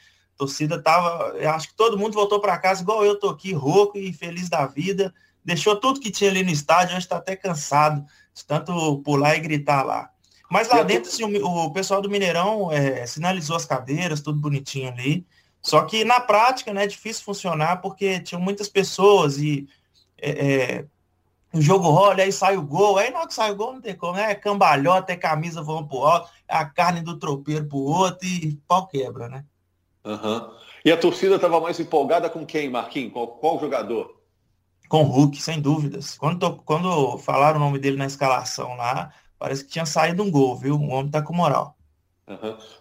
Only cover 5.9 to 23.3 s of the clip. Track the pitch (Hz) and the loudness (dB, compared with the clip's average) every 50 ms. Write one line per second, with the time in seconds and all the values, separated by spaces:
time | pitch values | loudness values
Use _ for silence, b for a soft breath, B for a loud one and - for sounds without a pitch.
5.9 | 277 277 - 208 - - 202 196 190 190 185 180 156 147 - - 160 180 180 175 | 0 0 -6 -8 -2 0 2 2 2 2 0 0 -2 -2 2 4 4 4 4 2
6.9 | 175 185 180 - 180 170 - 185 190 - - 190 165 147 - - 143 147 151 156 | -2 -6 -4 -4 -6 -6 -6 -8 -10 -6 -6 -6 -6 -6 -4 0 2 4 4 4
7.9 | 151 143 143 b b b b b b - - - 147 156 151 - 175 170 160 156 | 2 0 -6 b b b b b b -18 -6 -4 -4 -4 -2 -4 -4 0 0 0
8.9 | 143 139 - 147 143 139 143 151 160 165 160 156 151 147 143 147 143 135 131 - | 0 0 0 0 2 4 4 4 2 2 0 -4 -4 -2 0 0 0 0 0 -2
9.9 | 55 58 - - _ _ b b b b b - 175 208 226 226 247 233 202 185 | -4 -6 -6 -10 _ _ b b b b b -2 -2 -2 2 4 4 4 4 4
10.9 | 220 233 - - - 226 226 208 208 202 202 180 175 170 165 151 147 190 190 185 | 0 0 -2 -4 -8 -6 -4 -2 -2 -2 -2 -2 -2 -2 -2 -2 -2 -4 -2 0
11.9 | 196 202 202 202 202 202 190 175 165 170 180 208 220 214 190 165 156 143 139 139 | -2 -2 -2 -2 -2 0 0 0 0 0 0 0 0 -2 -2 -2 0 0 0 0
12.9 | 131 123 120 117 - 151 165 180 190 180 151 143 165 165 160 - 143 127 120 131 | -2 -4 -6 -10 -8 -4 -2 -2 -2 -2 -4 -4 -4 -4 -4 -4 -4 -4 -2 -4
13.9 | 143 170 180 175 156 147 147 156 151 147 147 147 143 131 135 - - 135 131 127 | -4 -2 -2 -2 -4 -4 -4 -4 -4 -2 -2 -2 -4 -4 -4 -6 -8 -8 -8 -8
14.9 | 123 120 127 139 165 185 - _ _ _ _ _ _ _ - - 151 156 151 151 | -8 -4 -2 -2 -2 -2 -4 _ _ _ _ _ _ _ -4 2 4 4 2 2
15.9 | 220 220 214 233 247 247 247 - 208 208 233 254 269 269 - 226 202 196 208 202 | -2 0 2 4 4 2 4 4 4 6 6 4 2 0 -6 -6 -2 -2 -2 -2
16.9 | - - - 220 220 - - 208 196 196 - 180 160 151 156 165 180 175 - 190 | -4 -8 -12 -12 -12 -10 -10 -10 -10 -6 -4 -4 -2 0 0 0 0 -2 -4 -10
17.9 | 190 - 202 190 185 175 - - 175 175 180 196 202 202 208 - - 196 180 - | -6 -4 -2 -2 -2 -4 -6 -8 -8 -4 -4 -4 -4 -6 -6 -2 0 0 0 0
18.9 | - - 190 208 202 185 156 143 135 143 151 151 147 135 139 b b b b b | 0 4 6 8 8 8 6 4 2 0 -2 -2 -2 -4 -6 b b b b b
19.9 | b b b _ _ - - 147 - - 139 139 139 135 127 127 123 117 - - | b b b _ _ -8 -6 -6 -4 -2 0 2 2 2 0 0 -4 -6 -8 -14
20.9 | _ _ _ _ _ _ _ _ _ _ _ _ - 160 147 151 190 196 175 160 | _ _ _ _ _ _ _ _ _ _ _ _ 0 4 6 6 6 6 6 6
21.9 | 147 180 202 202 185 190 190 196 190 - 190 190 196 185 147 143 143 180 208 208 | 6 6 6 6 6 4 2 2 2 2 2 2 2 2 -2 -4 2 2 4 4
22.9 | 190 196 220 254 - 330 330 330 | 4 4 2 0 -2 -6 -8 -6